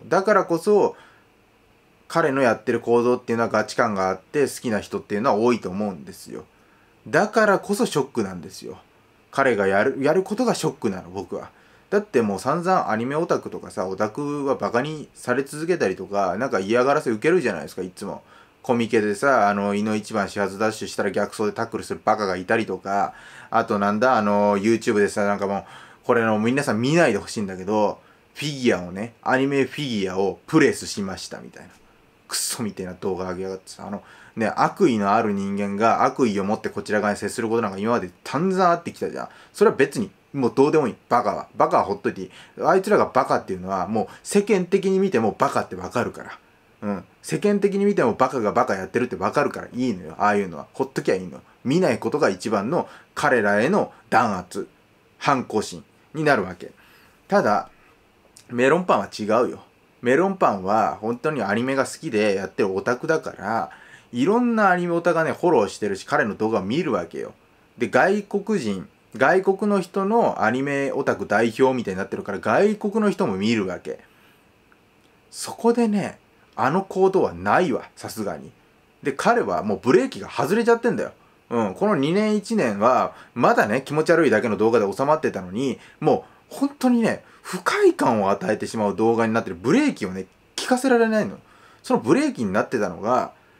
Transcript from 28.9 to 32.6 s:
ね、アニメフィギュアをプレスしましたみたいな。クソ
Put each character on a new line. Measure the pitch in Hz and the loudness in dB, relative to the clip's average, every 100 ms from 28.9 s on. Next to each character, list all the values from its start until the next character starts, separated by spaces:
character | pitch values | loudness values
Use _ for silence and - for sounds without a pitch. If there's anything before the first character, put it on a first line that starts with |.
ね、 | 95 117 - | -8 -10 -8
ア | - 131 | 0 0
ニ | 139 | 2
メ | 139 131 | 0 -2
フ | - | -4
ィ | 147 107 | -4 -4
ギ | 95 | -2
ュ | |
ア | 92 | -2
を | 98 - - | -2 -4 0
プ | 160 | 4
レ | 135 | 4
ス | 101 87 | 2 -6
し | - | -6
ま | 98 90 | -8 -8
し | - | -12
た | - | -14
み | 60 | -16
た | - | -20
い | |
な。 | 92 - _ _ _ _ - | -20 -20 _ _ _ _ -10
ク | - | -6
ソ | - - | -6 -6